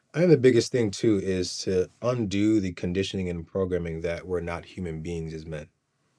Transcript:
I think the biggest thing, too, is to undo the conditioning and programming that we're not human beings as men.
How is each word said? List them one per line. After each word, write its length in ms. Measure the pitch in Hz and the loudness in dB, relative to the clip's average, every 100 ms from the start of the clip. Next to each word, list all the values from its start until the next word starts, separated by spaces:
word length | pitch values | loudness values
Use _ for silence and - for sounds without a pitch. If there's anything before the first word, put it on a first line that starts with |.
| _ | _
I 60 | 147 | 0
think 120 | 180 | 6
the 60 | 139 | 8
biggest 340 | 127 117 - | 8 6 4
thing, 180 | 123 110 | 0 0
too, 300 | - 117 98 | 0 2 2
is 360 | 95 92 90 - | 2 0 -2 -4
to 300 | - 92 92 _ | -2 0 0 _
undo 560 | 117 123 104 101 107 110 | -4 -2 -2 2 2 2
the 140 | 95 | 0
conditioning 560 | 87 90 90 92 98 90 | -4 -4 -2 -2 -4 -4
and 180 | 87 82 | -6 -6
programming 540 | 98 92 87 85 80 | -2 0 -2 -4 -4
that 260 | 85 82 85 | -4 -6 -4
we're 140 | 90 | -4
not 240 | 85 85 | -4 -8
human 380 | - - 87 78 | -10 -10 -8 -8
beings 300 | 82 85 80 | -6 -6 -8
as 140 | 80 80 | -10 -10
men. 220 | 78 78 _ _ _ _ | -10 -12 _ _ _ _